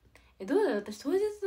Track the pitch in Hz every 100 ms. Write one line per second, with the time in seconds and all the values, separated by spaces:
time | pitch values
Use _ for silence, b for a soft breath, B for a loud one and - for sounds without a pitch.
0 | _ - B B 196 370 381 208 214 214
1 | 277 381 415 415